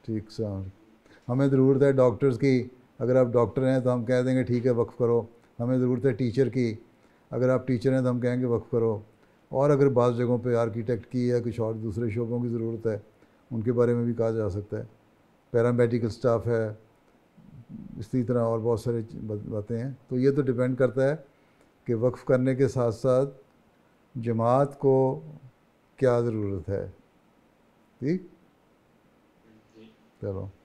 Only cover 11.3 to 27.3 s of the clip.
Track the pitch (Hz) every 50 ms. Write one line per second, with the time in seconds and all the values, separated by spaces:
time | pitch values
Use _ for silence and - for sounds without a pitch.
11.3 | 123 120 120 120 107 117 113 110 113 110 110 113 92 113 120 113 101 120 120 113
12.3 | 120 120 120 120 117 117 113 113 117 110 113 113 107 98 - _ _ _ _ _
13.3 | _ _ _ _ 123 110 107 123 120 120 120 120 120 120 117 120 117 110 113 113
14.3 | 113 113 107 101 90 104 98 - 110 107 113 113 - _ _ _ _ _ _ _
15.3 | _ _ _ _ - 120 117 120 123 120 120 117 120 120 117 113 - - - 123
16.3 | 117 113 - 120 117 113 110 107 104 - _ _ _ _ _ _ _ _ _ _
17.3 | _ - - - - - - _ - - - - - - 110 - - 127 120 107
18.3 | 123 120 117 113 117 113 110 120 117 104 - 123 117 117 110 113 - - - 107
19.3 | 107 104 104 - 110 107 104 - 117 113 120 139 131 - _ _ 131 127 127 139
20.3 | 139 151 139 135 120 120 127 127 131 127 135 123 113 135 131 139 151 156 - _
21.3 | _ _ _ _ _ _ _ _ _ _ _ - 120 110 117 127 123 - - -
22.3 | 135 127 127 131 131 123 139 123 - 131 120 120 110 - - 131 127 131 143 143
23.3 | - - _ _ _ _ _ _ _ _ _ _ _ _ _ _ _ 131 113 117
24.3 | 113 113 113 117 123 135 143 139 143 - - 135 131 131 131 131 139 156 - -
25.3 | 151 - - 127 _ _ _ _ _ _ _ _ _ - 131 127 120 120 120 120
26.3 | 110 107 104 98 98 92 80 - 101 98 98 98 - _ _ _ _ _ _ _